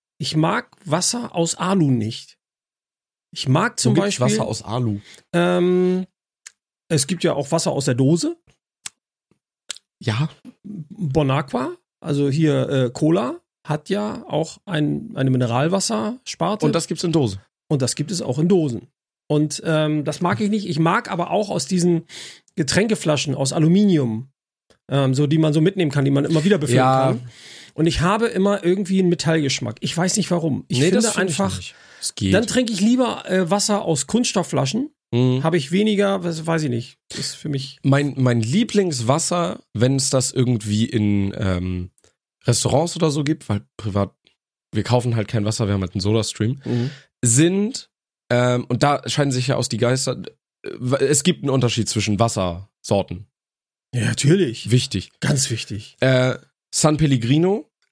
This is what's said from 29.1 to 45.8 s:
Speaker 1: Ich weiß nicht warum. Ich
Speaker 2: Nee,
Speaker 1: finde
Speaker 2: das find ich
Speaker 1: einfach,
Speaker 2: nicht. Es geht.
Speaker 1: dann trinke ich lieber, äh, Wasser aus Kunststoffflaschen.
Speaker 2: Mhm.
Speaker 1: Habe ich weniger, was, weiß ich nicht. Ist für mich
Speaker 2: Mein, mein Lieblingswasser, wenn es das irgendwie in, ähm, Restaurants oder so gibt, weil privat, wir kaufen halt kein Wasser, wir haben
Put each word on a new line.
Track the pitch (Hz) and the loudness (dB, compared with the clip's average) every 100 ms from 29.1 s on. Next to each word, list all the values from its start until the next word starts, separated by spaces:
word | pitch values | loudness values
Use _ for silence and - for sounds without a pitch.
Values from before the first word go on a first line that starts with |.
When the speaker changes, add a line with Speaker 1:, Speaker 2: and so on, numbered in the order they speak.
| 170 170 165 139 - 117 110 | 2 2 2 0 -2 -6 -6
Speaker 1:
Ich | - - | -6 -2
weiß | 180 214 | -2 0
nicht | 170 | -2
warum. | 175 160 117 - | -2 -2 -4 -2
Ich | 123 | 0
Speaker 2:
Nee, | 160 | 4
Speaker 1:
finde | 190 | 4
Speaker 2:
das | 220 | 2
find | - 185 | 0 -2
ich | 139 | 0
Speaker 1:
einfach, | 135 92 | -2 -4
Speaker 2:
nicht. | 90 - - - | -10 -18 -20 -12
Es | - | -10
geht. | - 95 | -4 2
Speaker 1:
dann | 95 240 | 2 2
trinke | 247 240 | 0 -2
ich | 202 | 0
lieber, | 208 247 247 - - | 2 2 2 -2 -2
äh, | 185 175 | -2 0
Wasser | 202 202 208 | 0 0 -2
aus | 180 151 - | 0 -2 0
Kunststoffflaschen. | 220 247 202 160 143 135 214 294 - _ | 0 0 -2 -2 0 0 -2 -4 -8 _
Speaker 2:
Mhm. | 120 127 127 | 2 2 2
Speaker 1:
Habe | 160 175 | 0 0
ich | 135 | 0
weniger, | 185 214 202 202 196 | 0 2 2 2 0
was, | 175 160 160 | -4 -6 -2
weiß | 165 | -2
ich | 151 | 0
nicht. | 117 123 - _ - | -2 -6 -16 _ -10
Ist | 135 | -8
für | - 156 | -8 -6
mich | 139 135 - | -6 -6 -4
Speaker 2:
Mein, | 139 139 143 139 | 2 2 2 2
mein | 127 120 | 2 2
Lieblingswasser, | 110 170 233 202 185 135 113 151 - 175 170 - - | 2 0 2 2 2 0 0 0 0 -2 -2 -6 -10
wenn | - 127 139 | 0 2 2
es | 139 | 2
das | 135 123 | 0 0
irgendwie | - 123 120 104 104 | 0 0 0 0 0
in, | 113 110 104 101 98 - | 2 2 2 2 0 -2
ähm, | 98 90 90 90 90 - _ _ _ _ | -2 -2 -2 -6 -8 -14 _ _ _ _
Restaurants | - 117 - 123 170 | -2 0 2 2 0
oder | 170 165 | 0 -2
so | 143 | 0
gibt, | 143 156 - | -2 -2 -2
weil | 104 - - | -6 -6 -10
privat, | 107 98 98 - _ _ _ _ _ | -4 -2 -2 -6 _ _ _ _ _
wir | 107 | -6
kaufen | 98 123 120 117 | 0 0 0 -2
halt | 101 | -2
kein | 113 | -2
Wasser, | 104 107 104 | -2 -2 -2
wir | |
haben | 101 | -2